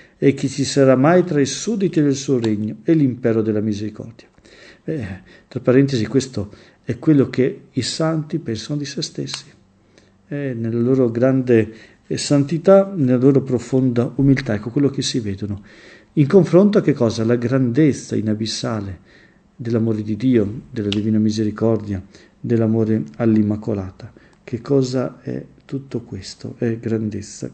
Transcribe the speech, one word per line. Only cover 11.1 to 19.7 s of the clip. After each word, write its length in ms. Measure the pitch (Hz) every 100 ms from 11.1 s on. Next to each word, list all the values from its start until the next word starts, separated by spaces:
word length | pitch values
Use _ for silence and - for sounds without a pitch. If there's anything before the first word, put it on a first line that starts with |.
grande, 600 | 113 131 131 123 117 107 - - _ _
eh, 120 | 156
santità, 760 | - 143 139 160 185 196 196
nella 220 | 190 127 123
loro 240 | 135 135
profonda 720 | - 123 - 131 131 117 120 -
umiltà, 360 | 139 131 -
ecco 160 | 104 113
quello 220 | 143 139
che 100 | 135
si 200 | 123 131
vedono. 420 | 104 98 101 98 - - - - _
In 120 | - 139
confronto 500 | 196 160 175 208 202
a 60 |
che 100 | 156
cosa? 320 | 135 110 113
La 120 | 113 123
grandezza 800 | 117 135 123 117 156 - -
inabissale 840 | 110 107 107 110 - 127 110 98 87 _ _ _ _ _ -
dell'amore 460 | 117